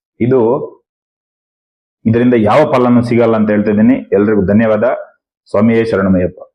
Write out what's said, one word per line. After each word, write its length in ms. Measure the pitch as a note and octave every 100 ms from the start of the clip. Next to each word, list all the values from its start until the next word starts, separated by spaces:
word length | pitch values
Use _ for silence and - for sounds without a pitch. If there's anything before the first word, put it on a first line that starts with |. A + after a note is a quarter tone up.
| _ _
ಇದು, 200 | A#2 C3 A2+ C#3+ D3+ - _ _ _ _ _ _ _ _ _ _ _ _ A2+
ಇದರಿಂದ 280 | A2+ B2 B2
ಯಾವ 340 | G#2 B2+ D3+
ಫಲನೂ 300 | B2+ B2 B2
ಸಿಗಲ್ಲ 340 | A#2+ A#2 A#2 A2
ಅಂತ 140 | G#2+
ಹೇಳ್ತಾ 220 | G#2 G#2+
ಇದ್ದೀನಿ. 220 | G#2 A2 C3+ -
ಎಲ್ರಿಗೂ 320 | G2 G#2 G#2 F#2
ಧನ್ಯವಾದ. 380 | G#2 A2+ G#2+ A#2 - - _ _ _ _
ಸ್ವಾಮಿಯೇ 400 | G2 A2+ A2+ A2+
ಶರಣಮಯ್ಯಪ್ಪ. 600 | G2 F#2+ F#2 F2+ - -